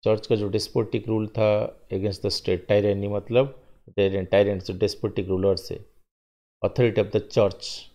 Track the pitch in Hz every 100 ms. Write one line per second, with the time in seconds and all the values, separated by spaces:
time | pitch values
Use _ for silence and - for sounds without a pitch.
0 | 110 107 - 113 101 104 - 127 110 117
1 | 107 110 107 - 107 104 113 - - 98
2 | 101 92 101 - - 92 - 104 104 101
3 | 101 101 - 117 139 - _ - - -
4 | 98 98 92 98 101 98 92 92 101 -
5 | 110 98 95 95 95 92 - - - _
6 | _ _ _ _ _ _ 101 - 120 104
7 | 101 107 - - 101 - - - -